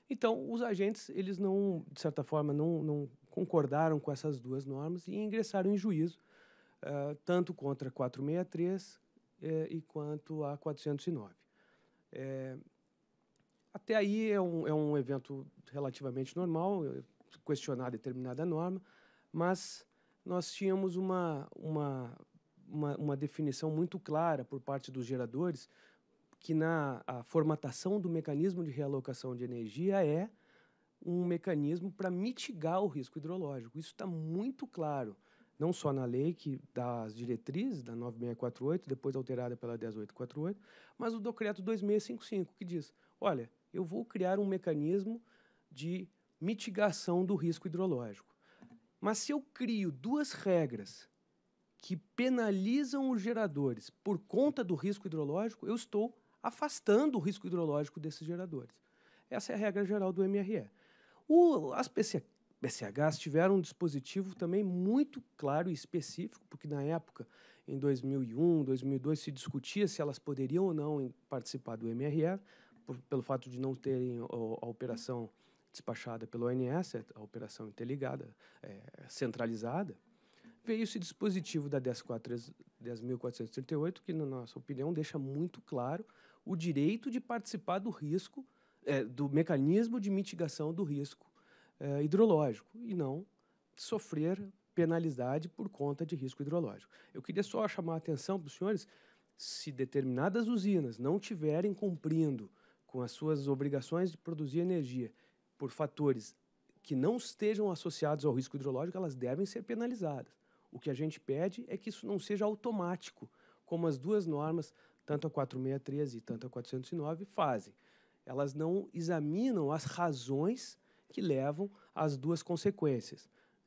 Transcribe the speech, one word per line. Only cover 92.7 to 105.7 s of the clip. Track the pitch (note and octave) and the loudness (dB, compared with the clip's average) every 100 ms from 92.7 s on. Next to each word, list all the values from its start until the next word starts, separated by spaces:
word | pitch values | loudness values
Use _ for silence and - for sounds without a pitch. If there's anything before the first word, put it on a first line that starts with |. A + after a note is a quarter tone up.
| A3+ | -14
e | A#3 | -4
não | F3+ C3+ D3 G3 _ _ _ _ - | -2 0 -2 -8 _ _ _ _ -14
sofrer | - A3 - D#3 D#3+ F#3+ G3 - _ | -4 -4 -2 0 0 0 -6 -14 _
penalidade | - E3 E3 D#3+ B2 B2 D3+ E3 | 4 4 4 2 0 0 0 -2
por | - G3 | -6 -8
conta | - C#3+ C#3+ E3 | -2 -2 -2 -4
de | C#3 | -4
risco | C3 - | -4 -4
hidrológico. | C#3+ F3 C3 G2 - - - | -2 0 0 -6 -16 -20 -16
Eu | - | -12
queria | - F3+ | -4 -4
só | G3 - G#3+ | -2 0 -2
chamar | - E3 | -2 -4
a | D#3+ | -4
atenção | - C#3 - F#3+ | -2 -4 -2 -4
para | D3 | -6
os | |
senhores, | - F#3+ G#3 - - - _ _ _ | -4 -2 -2 -4 -20 -20 _ _ _
se | - - D#3 | -10 -8 -8
determinadas | C3 C3 C#3+ C3 B2 F3 G#3+ A3+ | -4 0 0 0 2 2 2 2
usinas | A#3 G3 F#3 C3 A2 | 2 4 4 2 0
não | C3+ G3+ | 0 0
tiverem | - E3+ D3+ D#3 G#3 | -2 -2 2 2 0
cumprindo | F#3+ G3+ D#3+ D#3 D#3+ D#3 A#2+ G2+ _ _ _ _ | 0 -2 0 2 4 4 2 -6 _ _ _ _
com | C3 | -6
as | A#2+ | -6
suas | - D#3 D3 C#3 | -2 0 2 2
obrigações | C3+ C#3+ C#3 - E3 F#3 | 0 2 0 0 0 0
de | D#3 | -2
produzir | - D#3 C#3+ D#3 | -8 -4 0 0
energia | F3+ F3 B2+ B2+ A2+ - _ _ _ _ | 2 2 0 -2 -4 -10 _ _ _ _
por | C3+ | -8